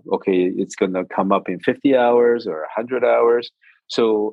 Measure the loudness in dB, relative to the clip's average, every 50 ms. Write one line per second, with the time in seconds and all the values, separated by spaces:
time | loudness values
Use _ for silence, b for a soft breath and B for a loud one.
0 | -4 -4 -4 -2 0 0 0 2 0 0 -2 -4 -6 -6 -6 -4 -4 -2 -2 -4
1 | -6 -4 -4 -2 0 0 0 0 0 -4 -8 -4 -4 -4 -2 0 0 2 2 4
2 | 4 4 4 4 4 4 2 0 -2 -6 -6 -6 -8 -8 -8 -8 -6 -6 -4 -2
3 | 0 2 2 4 4 4 2 2 0 -4 -12 _ b b b b b -6 -2 0
4 | 2 2 2 0 0 -2